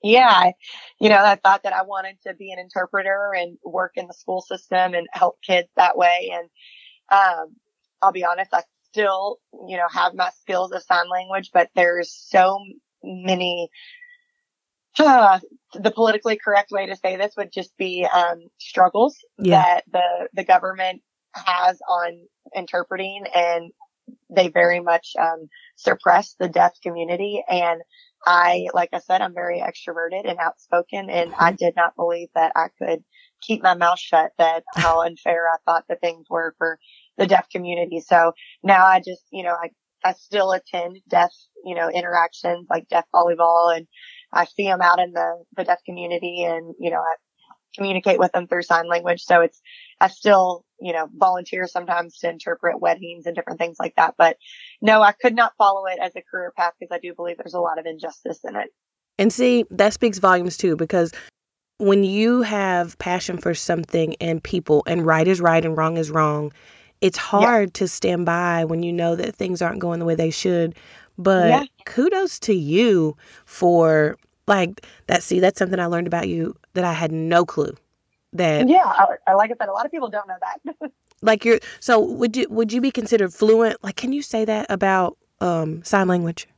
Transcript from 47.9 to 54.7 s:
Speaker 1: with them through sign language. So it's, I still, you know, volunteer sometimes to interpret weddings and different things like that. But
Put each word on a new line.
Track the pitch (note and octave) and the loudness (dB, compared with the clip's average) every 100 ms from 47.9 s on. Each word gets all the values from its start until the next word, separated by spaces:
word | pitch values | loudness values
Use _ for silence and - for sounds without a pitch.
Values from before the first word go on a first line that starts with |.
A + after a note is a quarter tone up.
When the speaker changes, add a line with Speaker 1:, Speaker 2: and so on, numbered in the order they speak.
| F#3 G3 F3 | -2 0 2
Speaker 1:
with | F3+ | 2
them | F3+ F3 | -2 -4
through | F3 | -6
sign | F3 E3+ E3+ | 0 0 0
language. | F3 F3 F3 | -4 -2 -4
So | - F3 | 2 4
it's, | E3+ _ _ - - _ | 4 _ _ -20 -20 _
I | F#3 | 0
still, | - G#3+ G3 F3+ F3 _ _ | 0 4 4 4 -2 _ _
you | F3+ | -8
know, | E3 D#3 - | -6 -6 0
volunteer | F#3 F#3 F3 F#3 F3+ | 0 0 -6 -8 -6
sometimes | F3+ F3 F3 E3+ - | -8 -4 -4 -6 -8
to | E3+ | -8
interpret | E3 - E3+ F3 - | -8 -8 -4 -4 -2
weddings | F3 F3 F3 E3+ E3+ | -2 -2 -6 -12 -10
and | |
different | E3+ - E3+ | -8 -10 -8
things | E3+ E3 | -8 -6
like | E3+ - | -6 0
that. | E3 - | 0 2
But | E3+ D#3+ - - - | 0 0 -14 -20 -20